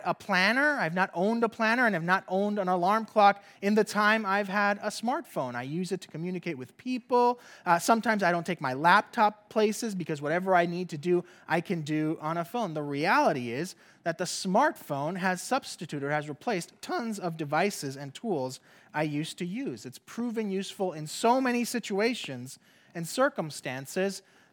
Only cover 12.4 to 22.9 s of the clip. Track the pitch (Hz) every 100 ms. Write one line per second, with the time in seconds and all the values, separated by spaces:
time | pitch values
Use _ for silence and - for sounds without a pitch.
12.4 | 170 247 208 156 147 143 165 262 269 143
13.4 | 120 123 180 - - _ 175 165 180 -
14.4 | 190 196 302 320 - 143 147 190 190 180
15.4 | - 254 - - 160 147 139 151 147 139
16.4 | - 190 - _ - 359 233 202 180 160
17.4 | 147 151 196 - 143 135 143 - 233 165
18.4 | 131 135 - - - 151 156 147 156 -
19.4 | 180 214 262 117 131 - - - 240 226
20.4 | 208 190 190 - 185 156 151 - 226 262
21.4 | 262 240 233 240 - 196 226 233 - 127
22.4 | 127 - _ _ _